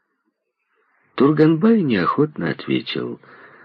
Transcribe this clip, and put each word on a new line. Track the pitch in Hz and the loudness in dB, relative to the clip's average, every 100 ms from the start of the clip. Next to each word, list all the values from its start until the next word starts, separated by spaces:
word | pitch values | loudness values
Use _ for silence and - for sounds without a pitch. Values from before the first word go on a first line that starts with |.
| _ _ _ _ _ _ _ _ _ _ _ - | _ _ _ _ _ _ _ _ _ _ _ 0
Турганбай | 135 151 156 160 220 226 | 2 4 2 4 2 2
неохотно | 156 104 85 - 151 - 85 | 2 0 0 0 -2 -2 -8
ответил: | - - 69 - - 62 85 _ - - - | -6 -4 -6 -4 -10 -10 -12 _ -20 -20 -20